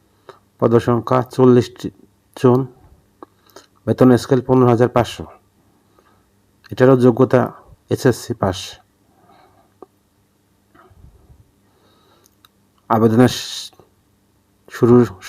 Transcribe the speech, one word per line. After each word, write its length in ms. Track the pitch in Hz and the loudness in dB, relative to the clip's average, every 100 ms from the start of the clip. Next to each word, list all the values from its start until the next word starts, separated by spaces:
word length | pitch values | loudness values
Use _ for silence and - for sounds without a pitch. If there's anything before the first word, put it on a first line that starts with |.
| _ _ _ - _ - | _ _ _ -20 _ -4
পদ 140 | 117 117 123 | 0 0 0
সংখ্যা 320 | 117 117 127 120 | -4 -2 -4 -4
চল্লিশটি 540 | - 127 123 120 - 95 _ _ _ _ - | 0 2 2 0 -8 -18 _ _ _ _ -2
জন, 240 | 127 127 131 _ _ _ _ _ - _ _ - _ _ | 0 0 -4 _ _ _ _ _ -20 _ _ -20 _ _
বেতন 260 | - 113 127 117 | -6 2 2 2
স্কেল 180 | - 131 120 | 0 -4 -2
পনেরো 200 | 127 123 | 0 2
হাজার 180 | 117 120 123 | 2 0 -2
পাঁচশো, 280 | 110 - 80 - _ _ _ _ _ _ _ _ _ _ _ _ - | -4 -8 -18 -20 _ _ _ _ _ _ _ _ _ _ _ _ -12
এটারও 240 | - 127 127 | 0 2 4
যোগ্যতা 360 | 123 117 131 127 113 - _ _ - | 2 2 0 0 -2 -10 _ _ -10
এসএসসি 380 | 110 131 - - 113 | -4 -2 -4 -8 -8
পাস। 160 | 98 92 - - _ _ _ _ _ _ _ _ _ _ - _ _ _ _ _ _ _ _ _ _ _ - _ _ _ _ _ _ _ _ _ _ _ _ _ _ _ _ _ - | -6 -6 -12 -20 _ _ _ _ _ _ _ _ _ _ -20 _ _ _ _ _ _ _ _ _ _ _ -20 _ _ _ _ _ _ _ _ _ _ _ _ _ _ _ _ _ -6
আবেদনের 420 | 113 113 113 123 - | 0 0 2 0 0
শ-, 320 | - - - _ _ _ _ _ _ _ _ _ _ - | -14 -16 -18 _ _ _ _ _ _ _ _ _ _ -2
শুরুর 280 | 117 123 117 - | 2 4 2 -6